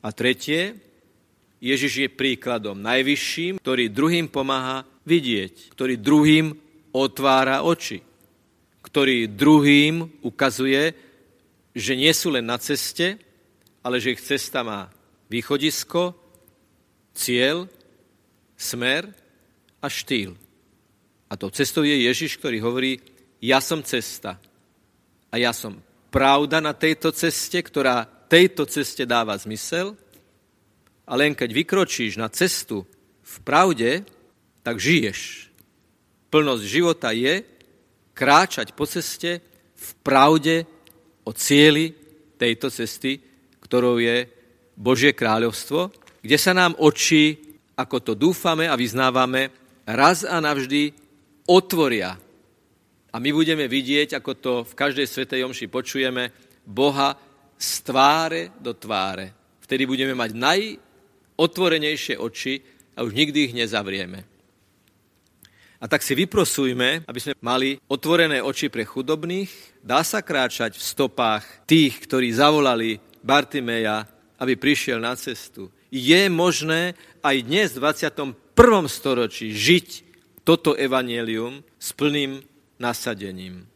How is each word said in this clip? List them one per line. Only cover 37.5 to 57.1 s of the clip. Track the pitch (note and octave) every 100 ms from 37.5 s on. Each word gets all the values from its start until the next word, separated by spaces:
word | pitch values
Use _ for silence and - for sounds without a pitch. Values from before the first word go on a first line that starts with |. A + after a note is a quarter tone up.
| _ _ _ _ _ _ -
kráčať | C3+ D3 F#3 - A2
po | - D3+
ceste | F3 D#3+ - E3+ F3 _ _ _ _
v | - -
pravde | - C3+ C#3 D#3+ D3+ E3 E3 - _ _ _ _ -
o | A2+
cieli | - C#3+ D3+ D3 D#3+ D#3+ - - _ _
tejto | A#2+ A2+ C#3
cesty, | - A#2 - C3+ C#3 _ _ _ _
ktorou | - B2 B2 A#2+
je | A#2 A#2+ B2 _ _ _ _
Božie | - A2+ B2+ C#3
kráľovstvo, | - A#2 A2 A#2 A2 - D3+ F3+ - - _
kde | A2 C#3+
sa | - F#3
nám | F3+ E3
oči, | D3+ - - D#3+ D3+ D3+ - - _ -
ako | B2+ C3
to | - G#2+
dúfame | D3 F3+ F3+ D#3+ E3
a |
vyznávame, | C3+ B2 A#2 C3 B2+ B2+ B2+ C3+ _ _ _
raz | - A#2+ C#3+ F3+
a | F#3+ F3+
navždy | D3+ C#3+ C3 C#3+ D3 C#3+ _ _ _ _
otvoria. | - F3+ F3+ E3+ D3 A2+ F#2 F#2 - _ _ _ _ _ _ _ _
A | A2+
my | B2+ D3
budeme | D#3+ D#3+ C3+
vidieť, | C3+ B2+ C#3+ D3 C#3+
ako | -
to | C3 C3 B2
v | A#2
každej | - C#3+ C3+
svätej | C#3 - C3 C3
omši | B2+ B2+ A2
počujeme, | B2+ B2 C#3 C3 B2+ B2 _ _ _
Boha | - G2+ C#3+ C#3 C#3